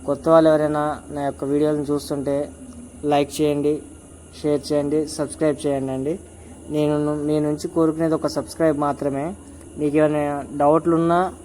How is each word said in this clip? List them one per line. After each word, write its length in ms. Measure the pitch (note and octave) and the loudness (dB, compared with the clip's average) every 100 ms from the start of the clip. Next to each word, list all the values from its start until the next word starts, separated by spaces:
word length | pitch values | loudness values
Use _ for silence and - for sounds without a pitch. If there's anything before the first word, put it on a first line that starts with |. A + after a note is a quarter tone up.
| - | -4
కొత్త 240 | C#3 D#3+ | -2 6
వాళ్ళు 200 | E3 D#3+ | 8 8
ఎవరైనా 480 | D#3 D3+ D3+ D3+ C#3 - | 4 2 0 -2 -4 -8
నా 160 | D3 C#3 | -6 -4
యొక్క 180 | C3+ | -4
వీడియోలను 380 | C3+ D3 D3+ D3+ | -2 2 2 0
చూస్తుంటే 680 | C#3 D3 C#3+ C#3+ C#3 C#3+ D3 - - - - - D3 | -2 -4 -2 -6 -2 -2 -4 -10 -18 -18 -18 -8 0
లైక్ 360 | D3 C#3+ - | 0 0 0
చేయండి, 400 | D3+ C#3+ C#3+ D3+ - - - - - - | 0 2 0 -2 -6 -20 -20 -20 -20 -6
షేర్ 320 | D3+ D3 C#3+ | -2 -2 0
చేయండి, 340 | D3 C#3+ D3+ D3 | -2 0 0 -2
సబ్స్క్రైబ్ 600 | - D3 - D#3 C#3+ D3 | -4 -6 0 0 0 -2
చేయండి 240 | C#3 C3+ | -2 -2
అండి. 280 | C3 C3+ F#3 - - - - - | -4 -4 -6 -8 -20 -20 -18 -6
నేను 360 | D3+ D3 D3 D3 | 0 2 2 0
ను-, 180 | D3+ | -2
మీ 160 | D3 D3+ | 0 0
నుంచి 280 | D3+ D3 F3 | 0 -2 -4
కోరుకునేది 460 | E3 D#3+ D#3 E3 | 2 2 2 0
ఒక 140 | D#3+ D#3+ | 0 0
సబ్స్క్రైబ్ 500 | - C3 - E3 C#3+ | -4 -8 0 2 2
మాత్రమే. 580 | D3 C#3 C#3+ C3+ D3+ G3+ - - - - | 0 0 -2 -2 -6 -8 -16 -20 -18 -4
మీకు 200 | D3 D3 | 0 4
ఏమైనా 460 | D3+ D3+ D3 C#3+ C3+ C#3+ | 2 2 -2 -4 -6 0
డౌట్లు 380 | C#3+ D#3+ D#3+ E3 | 4 4 4 2
ఉన్నా 380 | E3 E3+ F#3 - | 4 2 0 -4